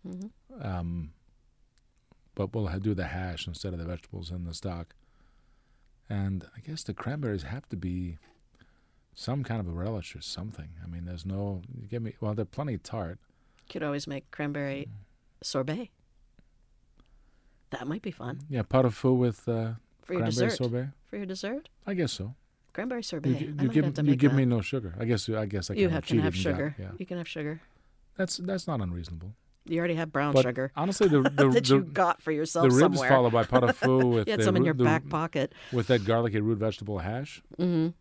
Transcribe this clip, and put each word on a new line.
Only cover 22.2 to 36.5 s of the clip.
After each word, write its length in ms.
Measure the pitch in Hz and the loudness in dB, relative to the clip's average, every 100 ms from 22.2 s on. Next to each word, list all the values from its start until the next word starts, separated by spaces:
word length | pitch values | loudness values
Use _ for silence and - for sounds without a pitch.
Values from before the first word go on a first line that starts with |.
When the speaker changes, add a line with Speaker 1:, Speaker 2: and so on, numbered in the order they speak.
| 98 131 _ _ _ | -8 -10 _ _ _
Speaker 1:
Cranberry 320 | - 233 240 | -8 -6 -6
sorbet. 260 | 214 160 147 | -6 -2 0
Speaker 2:
You 40 | - | 0
gi-, 80 | 151 | -2
Speaker 1:
I 20 | |
Speaker 2:
you 60 | 147 | -2
Speaker 1:
might 160 | 135 | 2
Speaker 2:
give, 120 | 147 147 | 4 2
Speaker 1:
have 80 | 139 | 2
to 60 | |
Speaker 2:
you 60 | 147 | 2
Speaker 1:
make 80 | 131 | 6
Speaker 2:
give 120 | 139 | 6
Speaker 1:
that. 60 | 139 | 6
Speaker 2:
me 80 | 127 | 4
no 160 | 117 | 2
sugar. 340 | 95 135 98 87 | 0 -4 -6 -4
I 40 | 117 | 0
guess, 220 | 110 - | 0 0
I 180 | 110 107 | -2 -2
guess 220 | 98 90 | -4 -2
I 40 | |
Speaker 1:
You 60 | 101 | 0
Speaker 2:
kinda 120 | 92 78 | 2 0
Speaker 1:
have 80 | - | 2
to 20 | |
Speaker 2:
cheated 140 | 117 | 2
Speaker 1:
have 100 | 95 90 | 2 0
Speaker 2:
and 80 | - | 0
got, 40 | |
Speaker 1:
sugar. 260 | 87 151 143 | 0 -2 -6
Speaker 2:
yeah. 120 | 95 95 | -12 -10
Speaker 1:
You 80 | 185 | -8
can 120 | 175 | -8
have 100 | 165 | -8
sugar. 340 | 160 151 160 _ _ _ _ _ - | -6 -6 -8 _ _ _ _ _ -4
Speaker 2:
That's, 220 | 185 - | -2 -2
that's 300 | 180 190 - | -4 -4 -2
not 120 | 139 | -2
unreasonable. 540 | 92 87 78 82 92 - _ _ - | -2 -4 -8 -10 -12 -16 _ _ -4
Speaker 1:
You 140 | 165 | -2
already 160 | 175 165 | 0 -2
have 180 | 160 | -2
brown 200 | 139 147 | 0 4
Speaker 2:
But 100 | 135 | 4
Speaker 1:
sugar 280 | 127 123 131 - | 4 0 -4 -2
Speaker 2:
honestly, 320 | 175 196 202 | -2 4 6
the, 120 | 147 | 6
Speaker 1:
<laughs> 140 | 135 143 | 4 6
Speaker 2:
the, 140 | 139 | 6
Speaker 1:
that 200 | 120 127 | 6 6
you 120 | 135 | 4
Speaker 2:
the, 80 | 165 | 4
Speaker 1:
got 300 | 143 180 - | 2 2 2
for 100 | 165 | -2
yourself 320 | 151 160 165 139 | -2 0 4 6
Speaker 2:
the 60 | 127 | 8
ribs 40 | 175 139 | 6 6
Speaker 1:
somewhere. 100 | 127 | 6
Speaker 2:
follow 200 | 135 120 | 6 8
by 140 | 117 | 4
pot 220 | 110 127 123 | 4 4 4
au 80 | |
feu 240 | - 123 131 | 4 4 6
Speaker 1:
<laughs> 100 | 127 | 6
Speaker 2:
with 200 | 117 101 | 4 2
Speaker 1:
You 40 | |
had 80 | - | 4
Speaker 2:
the 40 | 107 | 4
Speaker 1:
some 100 | 185 | 6
in 60 | |
Speaker 2:
ru-, 60 | 170 | 4
Speaker 1:
your 60 | 131 | 4
Speaker 2:
the, 100 | 123 | 4
Speaker 1:
back 240 | 160 143 | 4 0
pocket. 440 | 156 165 - - - - | -4 -2 -2 -2 -6 -2
Speaker 2:
with 140 | 123 107 | -2 4
that 180 | 123 101 | 2 4
garlicky 340 | 113 117 107 | 2 2 2
root 180 | 107 | 2